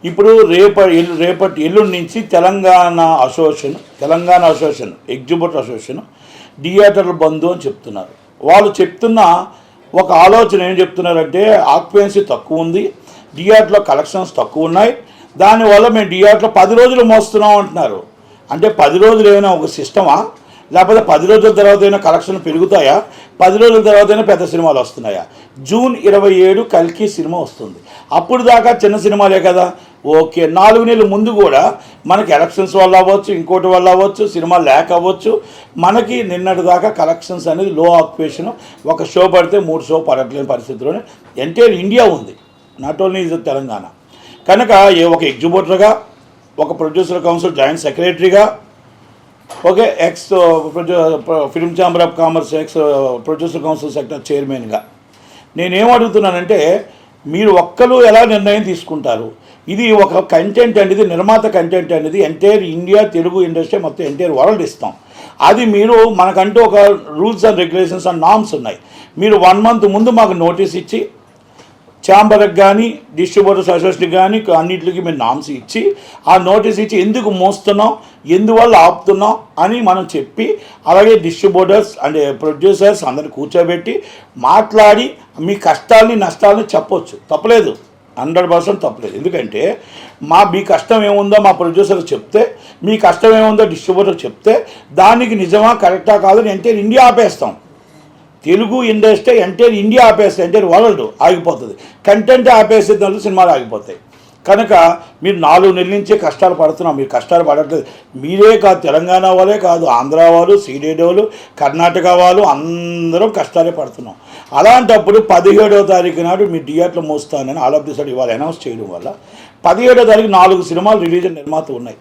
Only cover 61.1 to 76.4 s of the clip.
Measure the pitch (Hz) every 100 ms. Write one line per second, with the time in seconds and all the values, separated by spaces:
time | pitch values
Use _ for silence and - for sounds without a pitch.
61.1 | 170 196 220 220 180 165 185 160 165 156
62.1 | 175 151 156 196 208 185 160 180 202 208
63.1 | 170 165 185 175 165 160 202 160 147 160
64.1 | 143 180 139 160 214 160 - 104 - _
65.1 | - - - 147 214 233 208 220 233 226
66.1 | 202 185 190 190 220 226 202 202 196 135
67.1 | 151 202 214 214 180 175 175 180 185 180
68.1 | 170 160 214 208 - 117 92 _ - -
69.1 | - 202 208 180 190 220 233 202 202 226
70.1 | 226 214 180 170 170 190 180 165 226 415
71.1 | _ _ _ _ _ _ _ _ _ -
72.1 | 196 214 214 208 170 196 202 233 - _
73.1 | 151 175 202 196 196 180 175 180 135 175
74.1 | 180 190 220 214 165 170 185 165 180 170
75.1 | 151 117 135 135 135 113 220 392 403 -
76.1 | - - 185